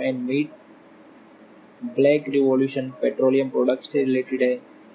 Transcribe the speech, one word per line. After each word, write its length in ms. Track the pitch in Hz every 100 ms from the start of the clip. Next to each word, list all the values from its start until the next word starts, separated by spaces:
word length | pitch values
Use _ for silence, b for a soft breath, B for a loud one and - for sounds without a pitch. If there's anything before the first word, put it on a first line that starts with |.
and 220 | 131 127 123
meat, 180 | 139 151 - - - - - - - - - - - - - 120
ब्लैक 380 | 120 139 151 143
रिवोल्यूशन, 600 | 139 135 131 135 135 131 131
पेट्रोलियम 480 | 120 - 131 135 135
प्रोडक्ट 360 | 131 127 131 -
से 180 | 147
रिलेटेड 400 | 131 131 127 131
है, 120 | 127 123 - - -